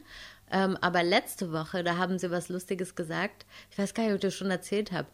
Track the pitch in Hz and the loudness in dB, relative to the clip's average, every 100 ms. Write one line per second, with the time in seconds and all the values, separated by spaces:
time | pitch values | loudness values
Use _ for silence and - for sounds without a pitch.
0 | - - - - - 190 190 185 180 175 | -8 -18 -18 -18 -2 2 2 2 2 4
1 | 170 214 - - 180 160 156 185 175 170 | 4 4 2 -4 -2 -2 -2 -2 0 2
2 | 180 185 180 175 175 180 - 185 180 - | 2 2 0 0 -2 -4 -2 -4 -4 -4
3 | 160 165 202 - - - - - 196 - | -4 -2 -2 -4 -20 -20 -10 -2 -2 2
4 | 220 196 196 - 190 180 - 202 214 170 | 2 2 0 0 0 -2 0 -2 0 -2
5 | 139 | -4